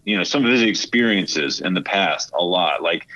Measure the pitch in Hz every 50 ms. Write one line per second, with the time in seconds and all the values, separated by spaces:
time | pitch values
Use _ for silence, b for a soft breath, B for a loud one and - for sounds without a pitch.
0 | _ 101 104 92 85 - - 143 131 120 127 123 113 110 92 - - - - 120
1 | 117 117 104 95 85 - - 78 71 69 - - - 87 92 90 - - 101 98
2 | 95 82 73 - - - - 82 90 87 90 90 87 78 71 - 82 85 85 80
3 | - B B